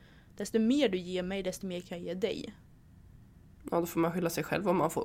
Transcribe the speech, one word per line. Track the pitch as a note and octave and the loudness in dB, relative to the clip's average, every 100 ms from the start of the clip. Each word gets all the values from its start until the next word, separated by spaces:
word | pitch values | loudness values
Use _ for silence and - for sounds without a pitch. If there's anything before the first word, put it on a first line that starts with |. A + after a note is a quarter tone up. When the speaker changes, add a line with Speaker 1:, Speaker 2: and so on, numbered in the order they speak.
| - - - - | -20 -20 -20 -10
Speaker 1:
Desto | - A3 | -2 2
mer | A3 C#4+ B3 | 4 4 4
du | F#3 | 2
ger | F3 F3+ | -2 -4
mig, | F3+ G3 | -2 -2
desto | F#3 F3+ F#3+ | -4 -4 -6
mer | F3+ | -6
kan | F3 F3 | -8 -8
jag | F3 | -6
ge | |
dig. | F3+ F#3+ - - - - - - - - - - - - - - | -2 -2 -2 -6 -12 -20 -20 -20 -20 -20 -20 -20 -20 -20 -16 -2
Speaker 2:
Ja, | E3+ | 0
då | E3+ | 2
får | E3 | 2
man | E3 | 2
skylla | F3 E3+ | 2 0
sig | E3+ | -2
själv | D#3+ D#3+ F#3+ | -2 0 2
om | F3+ | 2
man | D#3 | 2
får | - | 0